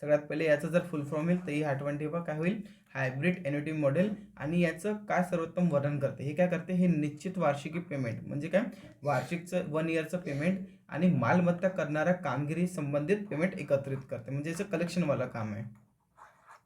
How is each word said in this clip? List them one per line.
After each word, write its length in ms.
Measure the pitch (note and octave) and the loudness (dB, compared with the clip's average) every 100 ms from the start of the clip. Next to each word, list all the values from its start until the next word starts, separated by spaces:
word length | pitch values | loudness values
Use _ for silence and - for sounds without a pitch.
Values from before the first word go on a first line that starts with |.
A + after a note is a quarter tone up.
सगळ्यात 180 | D3 D3 | 2 2
पहिले 260 | - D3 D#3+ | 2 0 4
याचं 220 | D3 D#3+ | 4 4
जर 160 | E3+ - | 2 2
फुल 200 | D#3 C#3 | -2 -2
फॉर्म 240 | D#3 E3 | 0 2
येईल 180 | F3+ E3+ | 2 0
तरी 160 | D3 | 0
आठवण 340 | D3+ C3+ C#3+ C#3+ | 0 0 -2 -4
ठेवा, 260 | D3+ E3+ | -2 -4
काय 140 | E3+ D3+ | -4 -2
होईल? 240 | E3+ A3 - - _ | 0 -2 -6 -16 _
हायब्रिड 540 | C3+ C3 C3 E3+ F3+ C#3+ | -4 -2 0 0 0 -2
ॲन्युटी 240 | D3 D3+ | -2 -2
मॉडेल. 420 | D#3 C#3+ D3+ G#3 G#3 - - | 0 2 4 2 -2 -10 -8
आणि 220 | C#3+ F3 | -2 2
याचं 360 | E3+ E3 G#3 G#3 | 2 0 -4 -4
काय 260 | - E3 | 0 0
सर्वोत्तम 460 | F3+ E3+ E3 F3+ F3 | 2 0 -2 0 2
वर्णन 280 | C#3+ C#3+ D3 | 4 2 0
करते? 240 | C3 - | -2 -2
हे 100 | C#3 | -2
काय 140 | D3+ F3+ | 2 2
करते? 260 | E3+ F3 | 2 0
हे 140 | F3+ F3+ | 2 4
निश्चित 500 | D#3 D3 C#3+ F#3 F3+ | 4 0 -2 -6 0
वार्षिकी 420 | D#3 C#3 D#3+ E3 | 2 2 -2 -6
पेमेंट 480 | - C#3+ A#2+ A#2 - | -6 -4 -4 -4 -6
म्हणजे 200 | C3+ D#3+ | -6 0
काय? 140 | F#3 B3 - - - | 2 0 -4 -16 -6
वार्षिकचं 640 | C#3 C3 - E3+ - F3+ D3 | -2 0 0 -6 -4 -4 -2
वन 200 | D3+ E3 | -2 0
इयरचं 280 | E3 D#3 F3+ | 0 -2 -4
पेमेंट 500 | D#3 C#3 D#3+ F#3+ - - - | -4 -2 0 0 -4 -16 -10
आणि 200 | C#3+ F3+ | 2 4
मालमत्ता 580 | C#3 A#2 F3 F3 E3+ F#3+ | 4 6 6 4 4 0
करणाऱ्या 460 | E3+ D3 D3+ D#3+ | 0 0 2 2
कामगिरी 540 | F3+ D3 B2+ D3 D#3+ F3+ | 2 0 -2 -2 0 -2
संबंधित 600 | D#3+ C#3+ C#3+ D3 G#3 - | -2 -2 0 2 0 0
पेमेंट 240 | D3 F#3 | 0 0
एकत्रित 440 | F#3+ D3 C#3 - C3+ - | -2 0 0 0 -6 -6
करते, 220 | A#2 - | -8 -6
म्हणजे 180 | C#3 D3+ | -4 -4
याचं 140 | E3+ | -4
कलेक्शनवालं 640 | G3+ D#3+ F3 F3+ D3+ B2 B2+ | -2 -2 0 0 0 0 -2
काम 260 | A#2+ A2 | -4 -6
आहे. 100 | G#2 G#2 - _ _ _ _ - _ - - | -6 -8 -14 _ _ _ _ -20 _ -20 -20